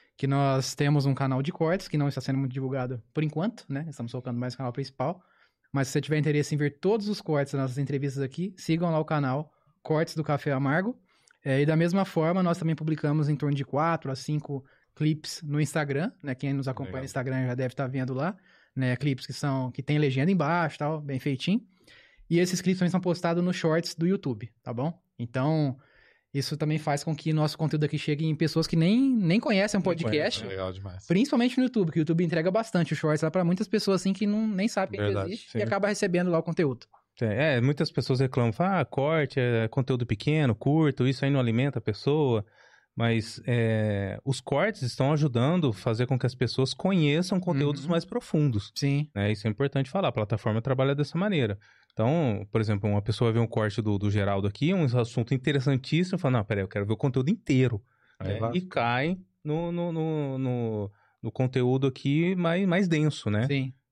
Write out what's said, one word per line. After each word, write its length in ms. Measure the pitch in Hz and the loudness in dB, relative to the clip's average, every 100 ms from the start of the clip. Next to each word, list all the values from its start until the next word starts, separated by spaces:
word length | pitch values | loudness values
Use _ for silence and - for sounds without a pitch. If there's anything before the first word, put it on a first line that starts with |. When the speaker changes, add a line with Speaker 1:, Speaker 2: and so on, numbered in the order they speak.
| _ _ | _ _
Speaker 1:
Que 80 | 135 | 0
nós 480 | 139 139 135 131 | 2 4 2 -2
temos 320 | - 143 147 139 | 0 2 4 2
um 80 | |
canal 280 | 131 135 131 | 0 0 0
de 80 | 143 | -2
cortes, 360 | - 160 190 - | 0 0 0 -2
que 100 | 151 | -2
não 100 | 143 | 0
está 140 | 135 | -2
sendo 180 | 127 135 | -2 -2
muito 120 | 135 | -2
divulgado 480 | 131 131 131 127 127 - | -4 -4 -4 -4 -6 -8
por 100 | - | -4
enquanto, 420 | 151 151 202 233 - | -2 -2 -4 -6 -8
né? 160 | 139 165 | -8 -8
Estamos 240 | 139 120 | -10 -8
focando 280 | 127 127 120 | -8 -6 -6
mais 140 | 123 | -6
no 40 | 120 | -6
canal 160 | 131 | -6
principal. 480 | 120 135 - 131 190 _ _ _ _ _ | -6 -8 -4 -6 -6 _ _ _ _ _
Mas 160 | 139 135 | -4 -2
se 60 | |
você 80 | 151 | -2
tiver 160 | 139 151 | -2 0
interesse 360 | 151 147 143 | 2 0 0
em 40 | 147 | 0
ver 220 | 147 147 | -2 -2
todos 280 | 185 220 208 | 0 0 -2
os 120 | 202 | -6
cortes 320 | - 151 139 | -2 -2 0
das 80 | 139 | -2
nossas 160 | 135 127 | -4 -2
entrevistas 440 | 139 139 139 135 | -2 -2 -2 -4
aqui, 300 | 135 135 185 190 | -6 -4 -8 -8
sigam 340 | - 165 175 | -2 0 2
lá 80 | 160 | 0
o 60 | 156 | 0
canal 460 | 156 139 135 156 _ _ _ | 0 0 -2 -6 _ _ _
Cortes 320 | - 156 160 160 | 0 2 2 -2
do 80 | |
Café 280 | 151 143 151 | 0 0 0
Amargo. 480 | 135 139 156 196 254 _ _ _ _ | 2 2 2 0 -4 _ _ _ _
É, 180 | 143 135 | 0 2
e 40 | 147 | 4
da 100 | 160 | 4
mesma 300 | 170 190 185 | 4 2 0
forma, 360 | - 156 185 | 2 2 2
nós 160 | 180 170 | 2 2
também 180 | 160 156 | 0 -2
publicamos 520 | 156 151 147 151 147 | -2 0 0 2 2
em 80 | 151 | 2
torno 200 | 147 143 | 0 0
de 100 | 139 | -2
quatro 440 | 135 160 165 135 | 0 0 0 -4
a 40 | 135 | -8
cinco 480 | - 151 147 139 131 _ _ _ | -4 -4 -4 -10 -10 _ _ _
clipes 460 | 156 151 - - | 0 0 -6 -12
no 160 | 151 147 | -4 -2
Instagram, 520 | 151 165 143 135 196 - | 0 -2 -2 -2 -2 -6
né? 100 | 143 127 | -8 -6
Quem 180 | 143 | -2
nos 140 | 139 131 | -2 -4
acompanha 240 | 127 95 | -6 -8
Speaker 2:
Legal. 80 | 131 | -8
Speaker 1:
no 40 | 131 | -6
Instagram 420 | 139 131 131 127 | -6 -4 -2 -2
já 80 | 123 | -2
deve 200 | 127 - | -4 -4
tá 100 | 131 | -4
vendo 260 | 135 127 | -4 -4
lá, 240 | 131 156 - _ _ _ - | -2 -4 -6 _ _ _ -4
né? 200 | 131 123 | -2 0
Clipes 300 | 147 131 - | -2 -2 -6
que 80 | |
são, 380 | 127 147 135 127 | -6 -4 -2 -4
que 100 | - | -8
tem 140 | 131 151 | -2 2
legenda 340 | 147 131 156 | 2 2 2
embaixo, 460 | 190 147 175 160 - | 2 2 0 0 -2
tal, 240 | 151 156 | -4 -4
bem 180 | 147 135 | -6 -4
feitinho. 420 | 151 135 - 220 - _ - - - _ - | -2 -2 0 -2 -2 _ -20 -20 -20 _ -2
E 100 | 170 | 0
esses 220 | 180 185 | 2 0
clipes 180 | - 185 | 0 0
também 120 | 175 | 2
são 100 | 185 | 0
postados 420 | 180 170 170 170 | 0 -2 0 0
no 80 | 180 | 0
Shorts 400 | 180 165 160 165 - | 0 0 0 -2 -2
do 120 | 170 | 0
YouTube, 420 | 196 147 110 110 _ | 0 -2 -6 -8 _
tá 80 | - | -10
bom? 240 | 117 147 170 _ _ | -4 -4 -6 _ _
Então, 580 | 120 - 139 160 143 127 _ _ _ _ _ | -6 -2 0 2 0 -2 _ _ _ _ _
isso 220 | 139 131 151 | -6 -4 -2
também 220 | 151 156 | -2 0
faz 240 | 151 143 | 0 -2
com 120 | - 156 | -2 -4
que 160 | 160 | -2
nosso 240 | 156 151 - | 0 0 0
conteúdo 260 | 160 151 | -2 0
aqui 140 | 151 151 | 0 -2
chegue 260 | - 147 160 | -2 -2 -2
em 80 | 156 | 0
pessoas 300 | 160 165 160 | 0 0 0
que 100 | 165 | 2
nem, 240 | 160 233 269 247 | 4 4 4 2
nem 240 | 175 196 | 2 2
conhecem 380 | 285 196 208 208 | 2 2 2 2
um 20 | |
Speaker 2:
Nem 20 | |
conhecem. 200 | 180 165 139 | 0 0 0
Speaker 1:
podcast, 400 | 147 180 165 104 | 0 0 -4 -6
Speaker 3:
Legal 260 | 95 92 | -6 -6
demais. 340 | 92 98 92 - | -6 -10 -14 0
Speaker 1:
principalmente 520 | 175 277 262 240 247 | 2 4 4 2 2
no 60 | 254 | 0
YouTube, 260 | 233 175 | 2 0
que 80 | 165 | 0
o 20 | |
YouTube 220 | 156 165 | 0 2
entrega 260 | 175 160 165 | 2 0 0
bastante 440 | 190 220 180 165 | 0 0 0 0
o 20 | 151 | 0
Shorts 260 | 156 151 | 0 0
lá 80 | 156 | 0
pra 140 | 185 | 0
muitas 240 | 170 185 214 | 0 0 0
pessoas, 340 | 214 196 190 | 0 2 2
assim, 120 | 196 | 0
que 120 | 190 208 | 0 0
não, 220 | 208 220 | 0 0
nem 200 | 190 214 | 0 0
sabem 300 | - 190 101 | 0 -4 0
que 60 | 104 | 0
Speaker 3:
Verdade, 220 | 101 95 | 0 -2
Speaker 1:
existe 180 | 214 - | -6 -6
Speaker 2:
sim. 60 | 113 | -4
Speaker 1:
e 20 | |
acaba 240 | 104 196 202 | 0 2 0
recebendo 420 | 202 202 175 180 | 2 2 2 2
lá 80 | 165 | 2
o 40 | |
conteúdo. 440 | 165 160 156 123 - _ _ _ | 0 0 0 0 -10 _ _ _
Speaker 2:
É, 360 | 113 104 156 127 | 0 2 2 4
é, 40 | |
muitas 300 | 123 147 156 | 2 2 0
pessoas 280 | - 123 127 | -2 0 2
reclamam, 320 | 135 131 117 | 2 2 0
fala, 280 | 107 180 190 | 2 0 2
"Ah, 60 | 131 | 0
corte, 540 | - 139 160 139 - | 0 0 2 0 0
é 280 | 123 117 113 | 2 2 0
conteúdo 360 | - 127 127 | 0 0 0
pequeno, 520 | 120 107 - 156 143 107 | 0 -2 2 2 2 2
curto, 520 | 135 156 156 131 131 | 2 4 4 2 0
isso 160 | 131 | 2
aí 60 | 139 | 2
não 100 | 139 | 2
alimenta 380 | 120 113 139 131 | 2 2 0 -2
a 40 | |
pessoa." 640 | - 104 - 151 143 113 101 _ - _ _ - | -4 -2 0 2 4 2 -2 _ -20 _ _ -2
Mas, 460 | 117 113 107 - - | 2 2 0 -8 -2
é, 720 | 120 113 110 107 101 98 104 | 0 2 2 0 0 -2 -4
os 160 | - 127 | -4 -4
cortes 440 | - 139 202 220 | -2 0 0 -2
estão 300 | 123 - 135 | -6 0 2
ajudando 560 | 151 151 117 131 180 151 | 2 2 2 2 2 0
a 40 | |
fazer 320 | 104 - 113 123 | -2 -2 -2 0
com 120 | 131 | 0
que 100 | 123 | 0
as 80 | - | 0
pessoas 380 | 120 - 131 - | -2 0 -2 0
conheçam 640 | 185 190 151 151 180 190 | 0 2 2 2 0 -2
conteúdos 460 | 180 143 143 - - | 0 0 0 -2 -2
Speaker 1:
Uhum. 60 | |
Speaker 2:
mais 140 | 170 165 | -2 -2
profundos. 640 | 247 - 160 147 107 - - | -8 -2 2 2 2 -4 -4
Speaker 1:
Sim. 340 | 143 139 151 101 | 0 0 -2 -2
Speaker 2:
Né? 160 | 101 | 0
Isso 160 | 107 113 | 0 -2
é 20 | |
importante 400 | 107 139 135 135 | -2 -2 0 -2
falar, 200 | 190 170 | 0 -2
a 20 | |
plataforma 500 | 110 104 110 117 110 | -2 -2 -2 0 -2
trabalha 320 | 120 131 131 | 0 0 2
dessa 240 | 143 143 165 | 0 -2 -2
maneira. 400 | 202 180 117 101 _ _ _ | 0 0 0 -2 _ _ _
Então, 560 | - 113 165 143 101 101 | -2 2 2 2 -2 -2
por 80 | 113 | -2
exemplo, 260 | 107 104 104 | 0 0 0
uma 120 | 104 | 0
pessoa 300 | 101 110 120 | 0 0 2
vê 80 | 113 | 2
um 80 | 113 | 0
corte 320 | - 107 101 | 0 0 0
do, 160 | 107 101 | 0 0
do 100 | 104 | 2
Geraldo 360 | 104 98 98 98 | 2 2 2 0
aqui, 260 | - 147 196 | 0 0 2
um 80 | 147 123 | 2 2
assunto 360 | 117 - 113 | 0 -2 -2
interessantíssimo, 840 | 135 160 143 131 135 135 156 180 190 | 0 0 0 2 0 0 0 0 0
fala, 180 | 139 127 | 0 0
"Não, 40 | 101 | 0
peraí, 180 | 101 | -2
eu 40 | 95 | -2
quero 180 | 104 101 | -4 -2
ver 80 | |
o 40 | 110 | 0
conteúdo 320 | 143 127 131 | 0 0 0
inteiro." 500 | 226 - 135 127 107 - _ _ _ | -2 2 2 4 0 -8 _ _ _
Speaker 3:
Aí 140 | 95 | -6
Speaker 2:
Né? 60 | 104 | -4
Speaker 3:
vai. 120 | 113 180 | -2 -2
Speaker 2:
E 60 | |
cai 560 | 185 147 117 123 147 185 - _ | -4 -2 0 0 0 -4 -10 _
no, 280 | 147 156 170 | -4 -4 -2
no, 200 | 170 175 | -2 -2
no, 460 | 165 160 156 143 131 | -2 -2 -2 -2 -2
no, 520 | 131 123 113 110 98 - _ _ | -2 -2 -2 -2 -6 -8 _ _
no 100 | 117 | -10
conteúdo 540 | - 131 127 123 131 135 | -2 0 2 2 2 0
aqui 480 | 131 139 143 170 185 | 0 0 2 2 2
mais, 320 | 170 170 196 | 0 2 2
mais 200 | 175 196 | 2 2
denso, 420 | 160 151 - - | 4 2 0 -2
né? 160 | 104 127 | 0 0
Speaker 1:
Sim. 260 | 139 131 - _ | 0 -4 -8 _